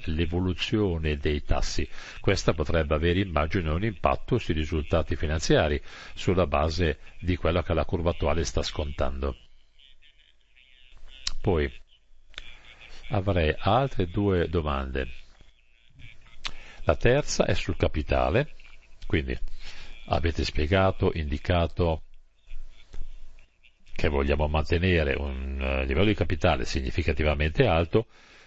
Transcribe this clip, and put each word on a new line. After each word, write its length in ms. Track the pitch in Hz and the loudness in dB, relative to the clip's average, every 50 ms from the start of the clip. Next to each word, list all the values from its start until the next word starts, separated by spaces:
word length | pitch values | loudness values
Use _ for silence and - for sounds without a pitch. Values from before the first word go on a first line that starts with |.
| - | -4
l'evoluzione 1120 | - 80 78 85 78 80 90 92 92 90 - - - - 107 104 98 85 80 78 80 76 | -4 -2 0 0 0 0 0 0 0 -2 -2 -2 -2 0 2 2 2 0 0 0 -2 -2
dei 260 | 71 71 78 76 76 - | 0 0 0 0 0 0
tassi. 460 | - 76 67 - - - - 78 - - - - - - - | 2 2 2 2 2 0 0 -2 -2 -4 -8 -10 -10 -12 -4
Questa 320 | - - 98 90 - - 110 | 0 2 2 2 2 0 0
potrebbe 400 | - 78 - - 85 78 76 78 | 0 0 0 2 2 2 2 2
avere, 260 | 76 80 87 87 92 | 2 2 2 2 2
immagino, 540 | 101 95 82 76 76 78 - 101 85 78 76 | 0 0 0 0 0 2 0 0 0 0 0
un 100 | 85 98 | 0 0
impatto 540 | 113 101 - - 69 67 - - - - 117 | -2 -4 0 0 0 2 0 0 -2 -2 -2
sui 160 | - - 87 | 0 0 0
risultati 640 | 78 78 73 - 80 73 - - 82 73 - - | 0 0 0 -2 -2 0 2 2 0 2 0 -2
finanziari, 640 | - - 76 76 78 - - 151 135 90 76 73 71 - - - - - - - | -2 -2 -2 -2 -2 2 2 4 4 4 2 0 -2 -4 -8 -12 -16 -14 -14 -12
sulla 320 | - - - 95 87 90 | -4 0 2 2 2 2
base 520 | 76 69 71 73 82 80 85 90 80 71 - - - - - | 2 2 2 2 0 0 0 0 0 0 -2 -6 -14 -14 -6
di 160 | - 87 90 | -2 -2 0
quella 260 | 85 - 80 82 87 90 | 0 0 0 0 0 0
che 120 | - 90 | 0 0
la 100 | 78 76 | 0 0
curva 260 | - - 87 82 85 | 0 -2 0 0 0
attuale 340 | 85 - - 76 73 82 82 | 0 0 0 2 2 2 0
sta 180 | - - - 71 | 0 -2 -2 -2
scontando. 720 | - - - 78 73 71 - 87 - 67 67 67 71 64 - - - - - - - _ - - - - - - - _ - - _ _ _ _ _ _ 123 123 - - - - - - - - - - - - - - - | -2 -4 -4 -4 -4 -2 -2 0 0 0 -2 -4 -4 -6 -6 -12 -20 -20 -20 -20 -20 _ -20 -20 -20 -20 -20 -20 -20 _ -20 -20 _ _ _ _ _ _ -20 -20 -20 -20 -20 -20 -20 -18 -16 -16 -16 -16 -10 -6 -4 -2 0
Poi 300 | - 104 92 80 73 67 - - - - - _ _ _ - - - - - - - - - - - - - - - - - - - - | 2 2 2 2 2 0 -2 -8 -16 -20 -20 _ _ _ -20 -20 -20 -18 -18 -16 -14 -14 -16 -18 -20 -20 -20 -20 -18 -16 -16 -12 -8 -4
avrei 440 | - 104 95 98 98 87 80 76 78 - | -2 -2 0 0 2 2 2 2 2 0
altre 480 | - 95 101 123 139 139 - - 120 | 0 2 2 2 2 0 0 -2 -2
due 420 | 87 85 104 101 101 95 90 82 80 | -2 -2 0 0 2 2 2 0 0
domande. 600 | 80 87 78 76 71 67 67 67 64 67 65 - - - - - - - - - - _ _ _ _ _ _ - - 131 - - - - - - - - - - - - - - - - - | 0 -2 -2 -2 -2 -4 -4 -4 -4 -6 -6 -6 -8 -12 -14 -18 -20 -20 -20 -20 -20 _ _ _ _ _ _ -20 -20 -20 -18 -18 -18 -18 -20 -16 -14 -10 -8 -8 -8 -8 -10 -14 -14 -4 -2
La 120 | - 82 | 0 0
terza 480 | - - 117 123 143 151 - - - - | 2 4 4 4 4 2 0 0 0 2
è 100 | - 107 | 2 2
sul 220 | - - - - | 2 0 0 0
capitale, 800 | - - 82 - - 71 - - 65 62 64 78 120 147 - - - - - - - - - - - - | 0 0 0 0 0 0 0 2 2 2 2 2 0 0 -2 -6 -12 -16 -16 -18 -20 -18 -18 -14 -8 -4
quindi 320 | - - 82 69 64 62 58 - - - - - - - - - - - - - | -2 0 0 0 -2 -2 -2 -2 -2 -2 -2 -4 -6 -8 -8 -10 -10 -10 -12 -4
avete 380 | - - - - 82 76 - 67 | -2 0 0 2 0 0 0 -2
spiegato, 680 | - - - 76 76 98 95 95 95 92 - - 92 - | -2 0 0 2 4 4 4 4 4 2 2 0 0 0
indicato 880 | - 78 71 76 73 - - 90 87 85 82 - - 87 85 80 78 - - - - - - _ _ _ - - - - - - - - - - - - - - - - - - - - - _ _ - - - _ - - - | 0 -2 -2 -4 -2 0 2 2 2 2 2 0 0 0 0 0 -2 -4 -10 -16 -20 -20 -20 _ _ _ -8 -6 -6 -6 -6 -10 -14 -16 -8 -4 -4 -4 -4 -4 -8 -10 -12 -12 -14 -18 -20 _ _ -20 -20 -20 _ -14 -6 -2
che 160 | - - 85 | 0 0 2
vogliamo 380 | 73 69 69 69 73 71 76 | 2 2 2 2 2 2 2
mantenere 680 | 73 73 78 73 - 90 87 87 95 90 82 76 69 67 | 2 2 0 2 2 2 2 4 4 4 4 4 2 0
un, 440 | 67 71 71 67 - - 67 67 67 | 0 -2 -4 -6 -6 -6 -6 -6 -4
eh, 240 | 67 67 67 67 67 | -2 -2 0 0 0
livello 220 | 67 67 67 107 | 0 2 4 4
di 80 | 107 104 | 4 4
capitale 500 | - 95 - - - - 92 78 65 58 | 2 2 0 0 2 4 2 4 2 0
significativamente 1000 | - - - 65 64 - - 78 - 73 - 76 76 73 71 76 78 78 - 139 | -2 -2 -2 -2 -2 -2 0 0 0 0 2 2 2 2 2 2 0 2 4 4
alto, 400 | 113 85 80 85 82 - 110 113 - - - - - - - - | 4 4 4 2 2 2 0 0 0 -6 -20 -20 -20 -20 -20 -16